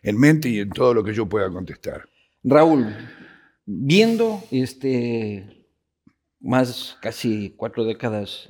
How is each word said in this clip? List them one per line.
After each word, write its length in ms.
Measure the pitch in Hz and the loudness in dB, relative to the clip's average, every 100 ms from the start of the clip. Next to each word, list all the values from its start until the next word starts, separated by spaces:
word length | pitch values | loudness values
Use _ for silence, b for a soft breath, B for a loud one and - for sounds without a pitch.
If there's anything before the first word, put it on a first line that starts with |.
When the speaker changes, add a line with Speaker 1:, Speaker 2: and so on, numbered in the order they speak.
Speaker 1:
en 160 | - 104 | -2 4
mente 300 | 147 156 143 | 4 4 2
y 100 | 107 | -2
en 100 | 101 | -4
todo 220 | 90 127 | 0 2
lo 80 | 117 | 2
que 120 | 101 | 0
yo 120 | 107 104 | -2 -2
pueda 220 | 107 92 | -2 -2
contestar. 540 | 87 92 - - - - _ _ _ | -4 -10 -12 -12 -12 -14 _ _ _
Speaker 2:
Raúl, 420 | 127 147 165 151 110 104 B B B B B B | 2 6 6 4 0 -6 B B B B B B
viendo, 800 | - 135 135 185 226 226 226 208 - | -12 -6 2 4 6 4 0 -2 -4
este, 1160 | 131 127 - 135 127 120 117 107 101 101 - _ _ _ _ _ _ _ _ | -4 -4 -4 -2 -2 -2 -4 -4 -8 -12 -20 _ _ _ _ _ _ _ _
más 580 | - 127 123 120 - - | -2 0 0 -4 -12 -12
casi 540 | 110 104 123 107 101 - | -10 -6 -4 -2 -4 -8
cuatro 280 | 110 - | -8 -4
décadas, 640 | 113 110 120 107 98 - - | -4 -4 -4 -4 -6 -12 -18